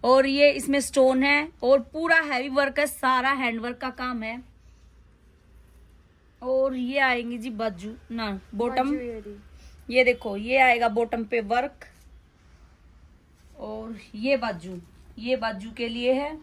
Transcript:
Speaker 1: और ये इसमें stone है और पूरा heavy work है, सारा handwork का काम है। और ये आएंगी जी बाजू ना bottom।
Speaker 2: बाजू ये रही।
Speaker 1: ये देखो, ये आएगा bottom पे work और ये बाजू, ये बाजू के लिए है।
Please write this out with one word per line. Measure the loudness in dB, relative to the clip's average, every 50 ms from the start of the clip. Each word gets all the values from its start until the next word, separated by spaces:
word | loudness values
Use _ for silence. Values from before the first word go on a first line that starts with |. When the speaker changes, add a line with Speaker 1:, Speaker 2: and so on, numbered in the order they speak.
| 6
Speaker 1:
और | 6 6 6 6
ये | 4 4 6 6 6
इसमें | 6 4 -2 0 0 0
stone | 0 0 4 4 4 6 6 4 2
है | 2 2 2 0 -2 -8 _ 2
और | 4 4 4 4 -2 -8
पूरा | -4 0 4 4 4 4
heavy | 2 -2 -4 -4 -2
work | 0 0 0 0 0 -2
है, | -2 -2
सारा | -4 -2 0 2 2 2 2 0 0
handwork | 0 -2 -4 -4 -4 -6 -8 -8 -8
का | -10 -10
काम | -8 -8 -8 -6 -6 -6 -6
है। | -8 -8 -10 -12 -18 -20 _ _ -20 -20 _ -20 -20 _ -20 -20 _ _ _ _ _ _ _ _ _ -20 -20 -20 _ _ -20 -20 _ -20 -20 _ _ _ _ _ _ _ _
और | -4 0 2 2 2 2 0
ये | -2 -4 -2 2 2
आएंगी | 4 4 2 0 -2 -6 -8 -8
जी | -8 -8
बाजू | -6 -4 -4 -4 -4 -6 -12 -14 -14 -14 -14 -10
ना | -8 -6 -4 -4 -6 -8 -10 -12 -6
bottom। | -4 -4 -2 0 0 0
Speaker 2:
बाजू | 0 -2 -4
ये | -4 -8 -10 -12
रही। | -12 -14 -18 -18 -20 -20 -20 -20 -20 -20 -20 -20 -12 -2
Speaker 1:
ये | 2 4 4
देखो, | 4 4 0 -2 -6 -6 -4
ये | -4 0 4 4
आएगा | 6 6 6 4 2 0
bottom | 2 0 -2 0 -2 -6 -4
पे | -2 -2 -4 -2
work | 0 0 0 0 -2 -8 -14 -20 -20 -20 -20 -20 -20 -20 -20 _ _ _ _ _ -20 -20 -20 -20 _ _ _ _ -20 _ -20 -20 -20 -20 _ _ _ _ _ _ -20 -18 -14
और | -12 -10 -10 -10 -10 -10 -12 -14 -14 -16 -12
ये | -4 0 0 0 2
बाजू, | 0 -4 -6 -6 -10 -12 -12 -12 -14 -18 -20 -20 -20 -20 -18 -12
ये | -4 -2 -2 -2
बाजू | -2 -4 -4 -6 -10 -12
के | -10 -8 -8 -6
लिए | -6 -2 0 0 2
है। | 2 0 -4 -8 -10